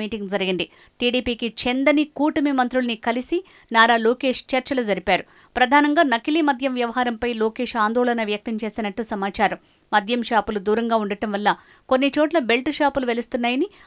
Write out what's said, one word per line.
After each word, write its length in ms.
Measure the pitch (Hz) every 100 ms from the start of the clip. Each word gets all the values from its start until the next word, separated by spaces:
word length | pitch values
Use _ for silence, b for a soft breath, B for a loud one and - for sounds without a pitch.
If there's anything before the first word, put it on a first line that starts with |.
మీటింగ్ 300 | 214 220 196
జరిగింది. 320 | 190 190 180 165 b b -
టీడీపీకి 480 | 247 247 247 226 233 -
చెందని 420 | 247 254 277 294 294 -
కూటమి 340 | 302 302 285 269
మంత్రుల్ని 360 | 247 254 240 226 240
కలిసి 300 | 233 - 349 - b b
నారా 240 | 226 233 233 226
లోకేష్ 360 | 247 269 254 -
చర్చలు 340 | 254 254 262 214
జరిపారు. 340 | 190 190 180 - b b 240
ప్రధానంగా 460 | 247 285 294 294 294
నకిలీ 260 | 233 302 320 294
మద్యం 260 | 247 269 247
వ్యవహారంపై 520 | 233 247 247 220 240 226
లోకేష్ 340 | 220 220 240 240
ఆందోళన 380 | 214 233 247 240 208
వ్యక్తం 260 | 208 - 220
చేసినట్టు 380 | 220 - 202 190 220
సమాచారం. 460 | 208 196 202 190 185 b b b
మద్యం 280 | 185 196 240 220
షాపులు 320 | 226 208 208 196
దూరంగా 300 | 220 233 226
ఉండటం 280 | 202 202 214
వల్ల 140 | 196 208 165 B B B
కొన్ని 180 | 262 277
చోట్ల 240 | 294 302 330 220
బెల్ట్ 220 | 240 277 285
షాపులు 280 | 285 277 247
వెలుస్తున్నాయని, 560 | 233 233 254 240 247 392 b